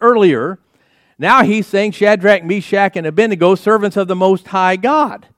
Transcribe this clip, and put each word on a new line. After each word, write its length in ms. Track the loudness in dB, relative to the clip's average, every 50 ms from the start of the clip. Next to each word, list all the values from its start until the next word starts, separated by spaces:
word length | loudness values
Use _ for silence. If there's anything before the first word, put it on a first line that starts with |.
earlier?" 560 | 0 0 2 4 2 2 2 0 -4 -6 -8 -12 _ _ _ _ _ _ _ _ _ _ _ -4
Now 240 | 0 2 2 4
he's 240 | 2 2 0 -2 -4
saying, 260 | -4 -4 -2 -2 -4
"Shadrach, 520 | -4 0 0 0 2 2 2 2 2 2 0
Meshach, 520 | -4 -6 -6 -4 -4 -2 0 0 -2 -2
and 100 | -6 -8
Abednego, 480 | -2 0 0 0 0 0 0 2 2 2
servants 420 | 0 0 0 0 0 0 -2 -4
of 120 | -4 -4 -4
the 60 | -2
Most 340 | 0 0 0 0 -2 -4 -6
High 280 | -4 -2 0 0 -2
God." 500 | -2 -2 -2 0 0 -2 -2 -6 -12 _ _ _